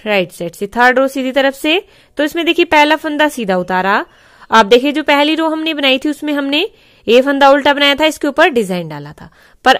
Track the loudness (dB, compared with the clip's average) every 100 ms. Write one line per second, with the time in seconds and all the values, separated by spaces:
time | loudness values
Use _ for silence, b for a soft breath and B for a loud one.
0 | -4 -2 -4 -8 -12 -10 -10 0 2 2
1 | 0 -2 -4 0 -2 -2 -2 -2 -4 b
2 | b -4 -4 -2 -2 0 2 2 2 0
3 | -4 -2 -2 -2 -4 -4 -2 -2 0 -2
4 | -4 b b b b 2 4 4 2 -4
5 | 0 0 0 0 -2 -4 -6 -2 -2 0
6 | -2 -6 -6 -4 -2 -4 -4 b b b
7 | 2 2 2 2 4 4 2 2 0 2
8 | -2 -2 -4 2 2 2 -2 -6 -8 -12
9 | -16 -20 -20 b b b 0 0